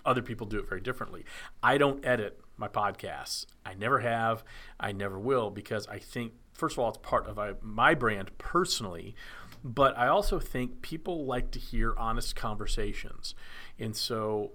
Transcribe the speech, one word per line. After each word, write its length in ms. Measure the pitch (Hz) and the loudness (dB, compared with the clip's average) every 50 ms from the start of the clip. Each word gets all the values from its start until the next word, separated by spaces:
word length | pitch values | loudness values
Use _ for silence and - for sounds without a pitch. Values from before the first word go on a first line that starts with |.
| - | 2
other 160 | 131 127 123 | 2 2 2
people 240 | 117 - 113 - 113 | 0 -2 -6 -6 -6
do 120 | 98 107 104 | -4 -4 -4
it 100 | 95 - | -2 -4
very 120 | 98 92 | -6 -4
differently. 440 | - 127 123 - 123 - 92 85 - - - - - - - - | -2 -4 -4 -4 -8 -8 -10 -12 -12 -12 -12 -12 -12 -14 -6 2
I 140 | - 120 135 143 | 4 4 6 8
don't 240 | 143 139 135 139 - | 6 4 4 2 2
edit 360 | 127 123 113 104 95 - - - - - | 2 2 2 0 -4 -6 -10 -18 -20 -10
my 120 | - 107 98 | -8 -8 -4
podcasts. 760 | - 117 104 101 98 - - 95 73 69 - - - - - - - - _ | 0 0 0 0 -2 -4 -8 -8 -8 -8 -6 -6 -6 -8 -8 -12 -18 -16 _
I 80 | 98 95 | -14 -8
never 260 | 95 104 123 139 120 | -2 2 2 4 4
have. 440 | 113 120 117 113 113 113 113 110 - - - - - - - - | 4 2 2 2 2 2 0 0 -4 -12 -16 -16 -16 -16 -10 -6
I 120 | - 104 | -6 -4
never 260 | 101 95 101 98 95 95 | -4 -4 -4 -4 -4 -2
will, 320 | 104 131 135 123 110 101 | 0 2 2 2 2 0
because 360 | 98 104 - - 113 104 - - | -4 -6 -6 -4 -4 -4 -4 -6
I 100 | 104 101 | -10 -12
think, 340 | - - - 123 120 113 - - - - - | -12 -8 -8 -6 -6 -6 -10 -16 -20 -20 -4
first 200 | - 160 156 - | -2 -2 0 2
of 20 | 135 | 2
all, 100 | 120 110 | 0 0
it's 100 | 110 - | 0 -4
part 280 | - - 131 117 - | -2 2 2 2 2
of 100 | 110 104 | 0 -2
my, 160 | 104 104 101 98 - | -2 -2 -2 -4 -6
my 340 | - 110 104 113 123 151 180 | -8 -4 4 6 8 8 8
brand 420 | 135 123 110 104 98 98 - - - | 8 4 2 2 2 -4 -8 -10 -10
personally, 760 | - - - 175 185 175 - - 117 92 87 85 90 95 98 - - - - - - - - - - | -8 0 2 2 2 4 0 -2 -2 -4 -6 -8 -10 -10 -12 -14 -14 -14 -14 -14 -14 -16 -14 -12 -10
but 320 | 127 110 139 135 131 - 120 | -4 4 6 6 6 6 4
I 100 | 123 135 | 4 6
also 300 | 165 208 202 - 202 160 | 6 6 6 4 2 2
think 420 | - - - 127 127 123 - - | 0 -2 -2 -2 -2 -2 -4 -8
people 420 | - - 160 165 - 190 175 160 143 | -6 -6 -8 -6 -4 -4 -4 -2 -2
like 260 | 131 123 123 123 - | -2 0 0 0 -2
to 60 | - - | -2 -4
hear 360 | - - 123 120 113 113 110 | -6 0 2 2 4 4 2
honest 400 | - 113 113 117 120 113 - - | 2 0 0 0 0 0 -2 -2
conversations. 960 | - - 113 107 104 104 - - 113 104 104 - - - - - - - - - - - - - - - - - - | -2 -2 -2 -2 0 2 2 4 4 2 0 0 -4 -4 -6 -6 -6 -6 -8 -8 -8 -10 -10 -10 -10 -10 -12 -8 -4
And 180 | 113 110 107 | -4 -4 -2
so 560 | - - - 120 110 107 107 107 104 104 101 - | -2 -2 -2 0 0 0 2 2 0 0 -2 -6